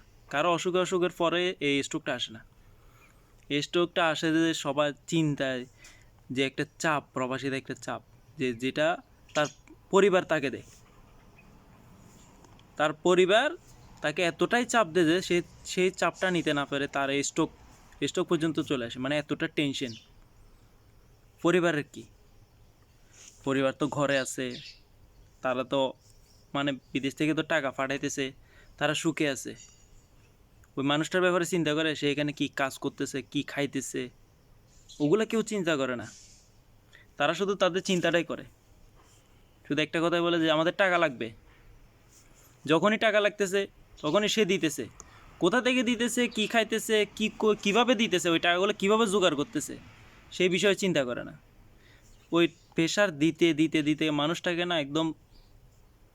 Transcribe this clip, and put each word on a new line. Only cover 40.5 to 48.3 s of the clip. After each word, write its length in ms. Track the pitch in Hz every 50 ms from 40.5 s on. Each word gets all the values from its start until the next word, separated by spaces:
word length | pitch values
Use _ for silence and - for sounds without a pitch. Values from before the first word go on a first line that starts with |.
"আমাদের 220 | 156 156 160 170 180
টাকা 200 | - 202 185 180
লাগবে।" 340 | 175 170 156 127 113 113 113 - - - - - - - - - - - - _ _ _ - - - - - - - - - - _ -
যখনই 320 | 127 156 165 175 208 220
টাকা 220 | 214 233 220 202 214
লাগতেছে, 480 | 202 208 208 - 202 185 190 202 196 - - - - - - -
তখনই 280 | - 151 151 202 214 202
সে 160 | - 220 214
দিতেছে। 420 | 170 196 175 165 156 - - 117 - - - - - - - - - - -
কোথা 220 | - 185 208 254
থেকে 220 | 214 247 262 254 247
দিতেছে, 440 | 220 247 208 240 240 - 254 240
কি 200 | 233 - 214 208
খাইতেছে, 580 | 196 - 233 220 220 220 220 - - 220 214 208 202 -
কি 140 | - 214 214 - -
ক-, 160 | - 214 208
কিভাবে 400 | 208 - 202 185 226 240 226 254
দিতেছে, 340 | 208 233 175 180 175 175
ওই 100 | 175